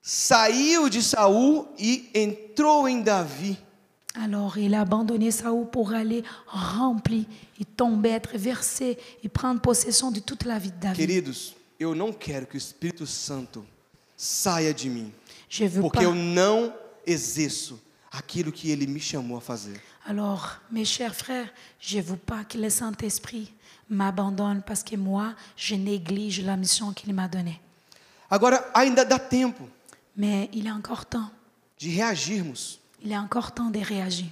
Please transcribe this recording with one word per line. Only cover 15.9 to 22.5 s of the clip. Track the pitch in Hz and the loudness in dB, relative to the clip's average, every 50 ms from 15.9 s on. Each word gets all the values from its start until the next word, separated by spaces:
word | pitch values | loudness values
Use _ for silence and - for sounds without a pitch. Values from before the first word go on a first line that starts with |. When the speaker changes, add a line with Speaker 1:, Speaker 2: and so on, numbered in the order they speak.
| - 240 | 4 4
Speaker 2:
pas. | 220 | 4
Speaker 1:
eu | 175 175 | 4 4
não | 175 175 170 175 175 185 202 220 226 233 233 - - - - - - - | 2 0 2 4 4 6 6 6 4 2 -2 -6 -12 -20 -20 -20 -10 -2
exerço | 165 170 151 - - - 151 156 139 - - - - 123 110 _ _ _ _ _ - | -2 -2 -2 -2 -4 -2 -2 -2 -2 -2 -6 -8 -10 -14 -18 _ _ _ _ _ -16
aquilo | - 135 - - - 175 170 156 | -16 -16 -14 -8 -6 -4 -4 -4
que | 151 - - 156 | -6 -6 -4 -4
ele | 151 143 139 | -2 -2 -2
me | 139 139 151 | -4 -4 -6
chamou | 151 - - 143 123 120 120 | -6 -6 -6 -6 -6 -6 -8
a | 120 | -10
fazer. | 117 - 120 110 101 104 101 104 - - - _ - | -8 -10 -10 -10 -10 -12 -14 -16 -18 -20 -20 _ -10
Speaker 2:
Alors, | - 208 202 208 202 196 180 180 - - - _ - | -6 -4 -2 -2 -2 -2 -4 -6 -10 -12 -14 _ -8
mes | 226 220 220 | -4 -4 -2
chers | 208 - - 247 226 - | -2 -2 -2 -4 -6 -6
frères, | - - - 262 247 240 208 - - - - _ _ | -8 -8 -6 -6 -6 -6 -10 -14 -20 -20 -20 _ _
je | - - 190 208 | -10 -6 -4 -4
veux | 175 165 190 | -4 -4 -8
pas | 180 - - 233 214 208 | -8 -6 -8 -8 -8 -8
que | - | -8